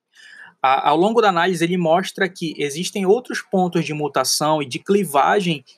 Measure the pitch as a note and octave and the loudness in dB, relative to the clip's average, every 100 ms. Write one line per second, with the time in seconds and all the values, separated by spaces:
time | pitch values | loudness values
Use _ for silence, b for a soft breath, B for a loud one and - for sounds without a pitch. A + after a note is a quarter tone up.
0 | _ B B B B _ C3 C3+ D3 D#3 | _ B B B B _ 0 2 2 2
1 | G3+ A#3 G#3 E3+ F3+ E3+ E3+ F#3 D#3+ E3+ | 2 4 2 2 0 0 0 0 2 2
2 | F3+ - F#3+ F#3+ E3 D3 C#3+ D3 F#3 G#3 | 0 -4 -4 -4 -8 -6 -6 -6 -6 -2
3 | F#3 A#3 B3 - - F#3+ F3+ F3 D3+ D3+ | 2 0 0 -10 -4 0 0 0 -4 -4
4 | D3 C#3 C3 - D3+ D#3 C3+ B2 - G3+ | -4 -2 -2 -2 0 -2 -4 -8 -2 -2
5 | E3 C#3+ D#3+ G#3 F3 C#3+ b | 0 2 2 2 0 -4 b